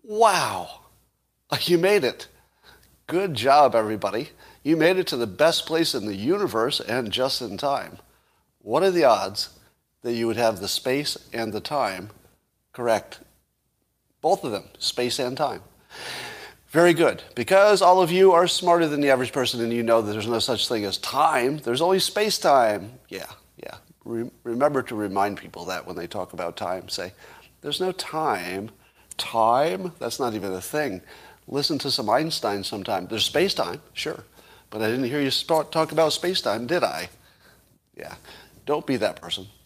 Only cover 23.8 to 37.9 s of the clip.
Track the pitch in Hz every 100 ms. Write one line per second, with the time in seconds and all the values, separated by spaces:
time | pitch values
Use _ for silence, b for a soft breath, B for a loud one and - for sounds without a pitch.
23.8 | _ _ - 117 120 _ 120 117 147 139
24.8 | - 110 104 98 101 98 87 - 85 90
25.8 | 87 87 85 104 90 90 87 - 90 92
26.8 | 90 - 92 - B B B _ 143 147
27.8 | 180 160 - 156 156 98 85 95 107 _
28.8 | b b b - - 113 110 123 156 190
29.8 | 180 156 117 - 127 107 98 92 - 151
30.8 | 143 92 B B B B - 139 143 143
31.8 | 139 - 107 120 160 - 107 101 92 104
32.8 | 95 98 92 110 - 147 190 - 87 -
33.8 | _ - 151 - - b b b b 110
34.8 | 110 123 123 147 139 - - 160 147 165
35.8 | 156 156 156 147 175 185 117 107 123 175
36.8 | 120 76 - - b b b b b _
37.8 | _